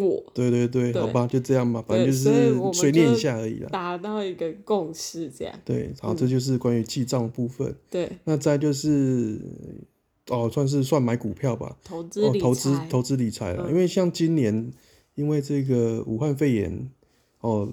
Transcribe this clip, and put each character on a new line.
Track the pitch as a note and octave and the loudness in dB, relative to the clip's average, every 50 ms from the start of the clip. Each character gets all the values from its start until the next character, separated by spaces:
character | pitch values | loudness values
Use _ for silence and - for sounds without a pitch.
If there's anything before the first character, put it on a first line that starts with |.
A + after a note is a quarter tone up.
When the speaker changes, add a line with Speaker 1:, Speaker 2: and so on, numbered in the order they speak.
Speaker 1:
我。” | G3 F3+ - - - - _ | 2 2 0 0 -4 -6 _
Speaker 2:
对， | B2 B2 B2 | 0 2 2
对， | A#2+ A#2+ A#2+ | 4 2 2
对， | A#2+ B2+ B2+ B2 A#2+ | 2 2 0 0 0
Speaker 1:
对。 | A#2 C3 | 0 0
Speaker 2:
好 | A#2 | -2
吧， | A2 A#2+ B2 B2 B2 | 0 0 0 0 2
就 | - C3 | 0 -2
这 | B2+ - C3+ | 0 2 2
样 | B2+ A#2+ A#2+ | 2 2 2
吧， | A#2 A#2 A2+ | -2 -2 -2
反 | - G#2+ | 0 2
正 | A2+ B2 C3+ | 2 4 2
就 | |
是 | C3+ C3 C3+ | 2 2 4
Speaker 1:
对， | C#3+ | 4
所 | D3 - | 4 6
以 | - - B2+ B2 | 4 4 4 2
我 | B2 | 0
们 | F#3+ | -2
就 | F3 - | 0 2
Speaker 2:
随 | D3+ C#3 | 2 4
念 | D3 E3+ D#3+ - | 6 6 6 6
一 | A#3+ | 4
下 | A3 - C#3 A#2+ A2+ | 4 2 0 -2 -2
而 | A2+ A2 | -4 -4
已 | A2+ A2+ | -4 -6
啦。 | - - | -6 -6
Speaker 1:
达 | - F#3 F3 F3 F3+ | -6 -6 -6 -6 -8
到 | E3+ F3+ G#3 G#3+ G#3+ | -6 -6 -6 -4 -4
一 | G3+ F#3+ F3+ | -4 -6 -6
个 | - E3 D#3+ D#3+ - - | -6 -6 -6 -8 -10 -4
共 | - G#3+ G3 E3 D#3 | -2 0 0 0 -4
识 | E3 - - - - E3 E3 C3+ | -8 -10 -12 -10 -8 -8 -10 -10
这 | C3+ - - | -8 -8 -10
样。 | - - - - | -10 -10 -10 -4
Speaker 2:
对， | - B2 B2 - - C3+ - | -2 -2 -2 -2 -6 -8 -8
好， | - A2 | -4 -4
Speaker 1:
嗯。 | A2 | 0
Speaker 2:
这 | - C3 | 0 2
就 | B2+ C3 B2+ | 2 2 2
是 | B2 C3+ C3 B2 | 2 0 0 2
关 | B2 B2 A#2+ | 2 2 2
于 | A#2 | 2
记 | G#2+ A2 - C#3 A#2+ | 0 -2 -4 -4 -2
账 | B2 C#3 B2+ A#2 A#2 | 0 0 -2 -2 -2
部 | - - B2 | -4 -4 -6
分。 | A#2+ C3 - C3+ B2+ - - _ _ | -4 -4 -6 -6 -6 -6 -10 _ _
Speaker 1:
对。 | - F3+ E3+ - F#3+ - _ | -4 -4 -4 -4 -8 -8 _
Speaker 2:
那 | D#3+ D#3 | -2 -2
再 | C#3+ - D#3 D3 C#3+ | 2 2 2 2 2
就 | D3+ D3+ | 2 0
是， | C#3+ C#3 - D3+ D3 C#3 C3+ C3 B2+ B2 A#2 A2 G#2+ G2 F#2 - - - - - - - - _ _ _ _ _ _ _ _ - | 0 0 0 2 2 2 2 2 2 0 0 -2 -4 -8 -10 -12 -14 -14 -16 -16 -16 -16 -18 _ _ _ _ _ _ _ _ -4
哦， | B2+ A#2+ A#2 A2+ | -2 0 0 0
算 | - D3 C#3 | 0 0 0
是， | C3+ C#3+ C#3 | 2 2 0
算 | C3 C3+ E3 C#3+ | 2 2 2 2
买 | B2 A#2 A#2+ | 4 2 0
股 | A#2+ - G#2 | -2 -2 -6
票 | F#2 - - C3 A2+ | -6 -2 -2 -2 -2
吧。 | - - - - - _ | -2 -6 -10 -12 -16 _
Speaker 1:
投 | - E3+ E3 | -14 -12 -12
资 | E3+ F3 - G3+ G#3+ - | -12 -8 -2 0 2 2
理 | |
财。 | A#2 G2+ | 2 4
Speaker 2:
哦， | |
投 | B2 B2 B2 | 4 4 2
资， | B2+ - C#3 C#3 C#3 C#3 - | 2 2 0 0 0 -2 -2
投 | - B2+ | -2 -2
资 | B2 - C3+ | 0 0 0
理 | B2+ A#2+ A2 | 0 0 -2
财 | G#2 - A2 F2+ F2+ | -2 -4 -4 -4 -4
啦。 | - - - | -4 -2 0
Speaker 1:
嗯。 | |
Speaker 2:
因 | D#3+ | 0
为 | F3+ F#3 | 2 2
像 | F3 F3+ G3 F3+ F3 | 2 2 0 0 0
今 | F3 - E3 D#3+ E3 | 0 0 0 2 2
年， | D#3+ C3 G#2 G#2+ A2 A#2 B2 C3 - _ _ _ _ _ _ _ | 2 2 2 2 0 -2 -6 -12 -16 _ _ _ _ _ _ _
因 | - D3 D3 | -4 -2 0
为 | D3+ D3 | 0 0
这 | C#3 C#3+ D3 C#3 | 0 0 -2 -2
个 | C#3 C3+ B2+ A#2+ A#2 A2+ A2+ A2+ - | 0 2 2 2 2 2 0 -2 -4
武 | - A2 A2+ | -4 -4 -2
汉 | D3 D3+ C#3 | 0 -2 0
肺 | C#3 D#3 C#3 | 2 2 2
炎， | A#2+ G#2 F#2+ E2 - G#2 B2+ C3 - _ _ _ _ _ _ _ _ _ | 2 2 0 -2 -4 -8 -10 -12 -14 _ _ _ _ _ _ _ _ _
哦， | - A#2 A2 G#2 G2+ A#2 | -2 0 0 0 -2 -4